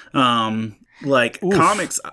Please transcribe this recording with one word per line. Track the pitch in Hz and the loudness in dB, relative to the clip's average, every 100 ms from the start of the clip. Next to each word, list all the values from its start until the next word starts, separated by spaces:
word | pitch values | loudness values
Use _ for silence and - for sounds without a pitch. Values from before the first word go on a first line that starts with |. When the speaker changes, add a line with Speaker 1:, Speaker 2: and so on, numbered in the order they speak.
| - | -8
Speaker 1:
Um, | 139 127 117 110 110 110 104 _ _ | 0 2 2 0 -4 -6 -12 _ _
like, | 143 131 117 - | 0 2 2 -2
Speaker 2:
Oof. | 180 | -2
Speaker 1:
comics, | 196 165 202 - - - | 2 2 2 -4 -8 -10